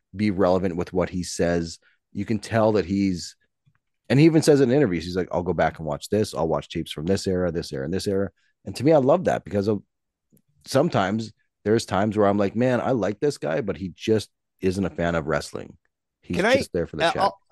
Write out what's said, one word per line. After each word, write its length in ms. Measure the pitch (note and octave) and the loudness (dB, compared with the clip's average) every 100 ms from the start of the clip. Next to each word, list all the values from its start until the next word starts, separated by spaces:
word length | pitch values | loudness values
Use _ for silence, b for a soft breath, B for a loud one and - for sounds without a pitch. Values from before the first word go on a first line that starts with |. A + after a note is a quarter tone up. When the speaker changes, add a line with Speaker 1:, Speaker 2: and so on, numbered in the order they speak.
| _ F#2 | _ -4
Speaker 1:
be 160 | G#2+ | -2
relevant 460 | F2+ F2+ F#2 F#2 E2 | 2 2 4 0 -4
with 160 | F2 | -4
what 160 | F2+ E2+ | -2 -2
he 140 | F2+ | -2
says. 560 | F2 - E2+ E2+ E2 - _ _ _ | -6 -2 0 0 -2 -10 _ _ _
You 120 | G2+ G2+ | -8 -4
can 140 | G#2+ | -4
tell 340 | - A2+ A2 | 0 2 4
that 120 | G#2+ E2 | 2 0
he's, 500 | G2 G2 F2 - - _ _ _ _ _ _ - | 0 0 -2 -8 -18 _ _ _ _ _ _ 0
and 100 | B2+ | 6
he 60 | E3 | 6
even 160 | D#3+ | 6
says 180 | D#3+ C#3+ | 6 6
in 80 | B2 | 6
interviews, 340 | C#3 A#2+ E2+ E2+ | 4 2 0 -4
he's 100 | F2+ | -4
like, 140 | F2 | -2
"I'll 120 | F2+ | -2
go 100 | F2 | -2
back 260 | E2 D#2 - | 0 0 -2
and 80 | D#2 | -8
watch 220 | D2 - | -8 -2
this. 240 | G#2 G#2 | -2 -2
I'll 140 | C#2 D#2+ | -2 -2
watch 220 | D2 - | -2 -4
tapes 220 | E2+ D#2 | -10 -8
from 140 | - D#2+ | -8 -2
this 200 | G2 G2 | -2 0
era, 240 | F2+ F2+ | -2 -2
this 220 | E2 D#2+ | -4 -6
era, 100 | C#2 C#2 | -8 -6
and 80 | |
this 140 | F#2+ G#2 | -4 -2
era." 220 | G2 G2 _ _ _ - | -2 -4 _ _ _ -14
And 100 | G2+ | -2
to 80 | |
me, 80 | C3+ | 2
I 60 | D#3 | 4
love 260 | B2+ F3+ A2 | 4 2 2
that 180 | A#1+ | -2
because 240 | - G2+ G2+ | -2 -2 0
of, 140 | G2+ - _ _ _ _ _ _ _ - | -2 -6 _ _ _ _ _ _ _ -2
sometimes 680 | C3+ E3 A#2+ F#2+ A2 A2 _ _ _ | 0 2 2 0 -2 -8 _ _ _
there's 220 | G#2 A2+ - | 0 0 0
times 320 | F#2+ G#2+ G#2 | 0 0 2
where 100 | G2+ | 2
I'm 100 | G2+ | 2
like, 180 | G2 G2+ | 0 0
"Man, 240 | B2+ B2 | 0 0
I 100 | - | 0
like 280 | B2+ F#2+ G#2+ | -2 -2 -2
this 180 | D3 - | -4 -4
guy, 240 | D3 D#3 | -4 -4
but 160 | G2+ D#2+ | -4 -6
he 160 | F#2 - | -8 -6
just 340 | - A2 - _ _ - | 0 0 -2 _ _ -4
isn't 240 | F#2 F#2 F2 | -2 0 -2
a 40 | |
fan 260 | - E2+ E2 | -2 -2 -2
of 120 | C#2+ | 0
wrestling. 500 | D2 - - - - _ _ _ _ | -4 -4 -14 -16 -20 _ _ _ _
He's 140 | - F3 | -8 -2
Speaker 2:
Can 80 | G#3 | 2
I, 120 | C4 | 2
Speaker 1:
just 140 | - | 0
there 140 | F3 D#3+ | -4 -4
for 100 | D#3 | -2
the 80 | E3 | -2
Speaker 2:
uh, 60 | |
Speaker 1:
check." 80 | - | 0
Speaker 2:
I'll, 160 | G3+ - _ | -2 -2 _